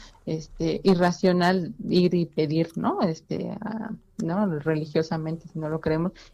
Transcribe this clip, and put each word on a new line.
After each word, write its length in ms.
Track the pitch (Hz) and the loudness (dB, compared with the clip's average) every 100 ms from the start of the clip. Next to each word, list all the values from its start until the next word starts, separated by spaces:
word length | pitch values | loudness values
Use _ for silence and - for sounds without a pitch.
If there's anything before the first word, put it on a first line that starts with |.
| - - | -20 -14
este, 560 | - 160 151 - 160 - | -8 -8 -8 -4 -2 2
irracional 880 | 196 175 180 175 185 180 175 190 165 - - | 4 4 4 4 2 4 4 2 -2 -6 0
ir 280 | 170 180 | 4 4
y 100 | 175 | 2
pedir, 460 | 165 - 156 160 165 165 | 0 0 0 0 0 -2
¿no? 260 | 190 392 | -2 0
Este, 480 | 196 160 - - - - | 0 -2 -6 -6 -6 -8
a, 300 | 208 220 214 - _ - | -8 -8 -8 -10 _ -6
¿no? 300 | 160 185 208 151 | -4 0 0 0
Religiosamente, 920 | 156 156 156 160 160 160 160 165 - | -2 -2 0 -2 0 -2 -4 -8 -8
si 60 | 160 | -8
no 100 | 151 | -4
lo 140 | 156 | -2
creemos, 300 | 156 156 180 - - | 0 0 0 -4 -16